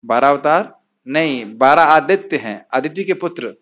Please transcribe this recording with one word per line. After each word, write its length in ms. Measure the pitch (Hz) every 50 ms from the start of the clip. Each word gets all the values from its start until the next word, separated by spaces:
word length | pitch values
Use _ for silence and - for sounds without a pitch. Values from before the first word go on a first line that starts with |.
| -
बारह 240 | 117 117 120 135 139
अवतार 520 | 143 139 135 147 156 175 214 190 _ _ _ _ _ _ _
नहीं, 520 | 127 135 156 165 156 139 123 113 104 110 113
बारह 240 | 131 131 147 165 165
आदित्य 540 | 147 156 156 147 143 190 196 - - 170
हैं, 300 | 143 110 113 104 98 - _ -
अदिति 320 | 131 135 156 151 180 196
के 100 | 185 180
पुत्र। 400 | 185 175 170 170 170 123 110 92 _